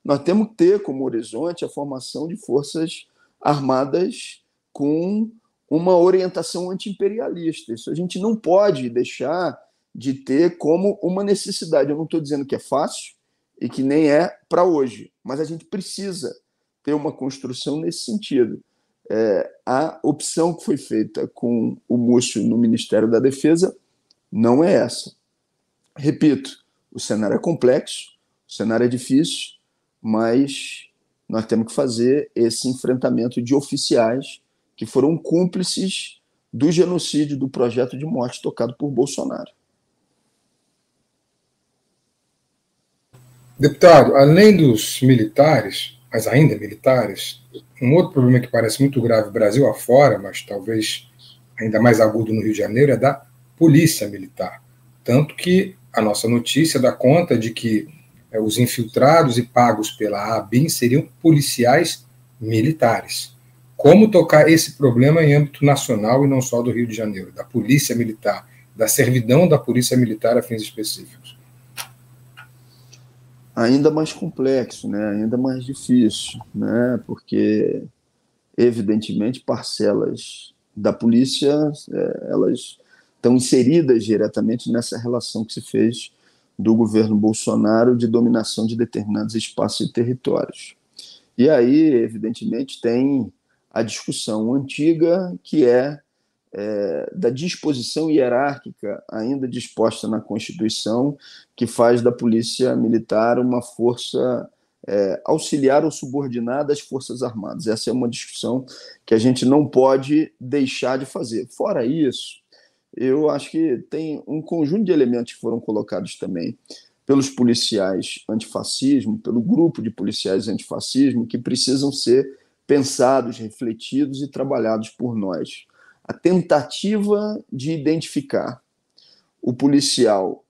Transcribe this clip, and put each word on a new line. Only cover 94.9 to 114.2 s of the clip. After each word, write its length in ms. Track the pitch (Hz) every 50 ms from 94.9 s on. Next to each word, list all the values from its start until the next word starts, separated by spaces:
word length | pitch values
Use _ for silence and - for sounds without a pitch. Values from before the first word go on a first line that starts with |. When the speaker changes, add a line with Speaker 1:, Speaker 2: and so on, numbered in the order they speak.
| 165 156 170 165 175 190 185 180 180 -
Speaker 1:
que 240 | _ - - 151 127
é, 340 | 120 120 123 131 143 151 147 _ _ _ _ _ _ _ _ _ _
é, 640 | - 98 104 107 107 101 101 90 76 71 - - -
da 140 | - - 120
disposição 800 | 131 131 170 180 - - - 151 143 123 113 - - 151 160 160
hierárquica 960 | 156 151 127 123 120 127 143 143 135 131 - - - - - 104 98 - -
ainda 400 | - - 110 110 123 143 135 131
disposta 640 | 123 120 123 - - - 110 113 113 110 - - 110
na 100 | 110 107
Constituição, 960 | - - 104 110 - - 104 - 110 110 - - - 107 113 120 135 147 143 - - - - - _ _ _
que 120 | - 123
faz 340 | 113 - - 117 120 123 120
da 100 | 117 120
polícia 640 | 120 - 123 117 110 113 117 - - - 127 123 123
militar 640 | 127 117 113 113 110 113 - - 107 113 117 123 127
uma 220 | 123 123 123 123
força, 880 | 120 - - - 117 120 120 - - - - 127 127 127 123 117 - - _ _ _ _ _ _ - -
é, 320 | 98 104 98 95 - - -
auxiliar 580 | - 151 156 - - 156 147 135 131 135 147 160
ou 60 | 156
subordinada 800 | - - 147 131 123 143 139 127 117 120 117 120 127 143 151 143
às 80 | 147 147
Forças 420 | - - 131 127 127 - 117 123
Armadas. 440 | 127 120 113 110 92 71 60 - 87
Essa 240 | 110 107 113 - 113
é 20 |
uma 160 | 117 127 120 117
discussão 560 | 117 - - - - - - 117 120 131 131 - - - - - - _ -
que 80 | -
a 60 | 113 110
gente 260 | 113 127 127 127 123
não 240 | 127 139 151 143 -
pode 640 | - 127 131 131 135 139 131 139 151 156 151 - _ -
deixar 580 | 127 123 139 147 135 131 - - 135 123 135 135
de 60 | 139
fazer. 420 | - - 196 156 117 113 104 - -
Fora 360 | - - 175 214 185 143 113
isso, 520 | 123 160 165 151 123 - - - - - _ _ _ _ _ _ _ _ _ _ _ -
eu 320 | - 123 131 131 151 156 151
acho 220 | 143 139 - -
que 340 | - 160 165 156 123 - - -
tem 320 | - 151 160 156 147 -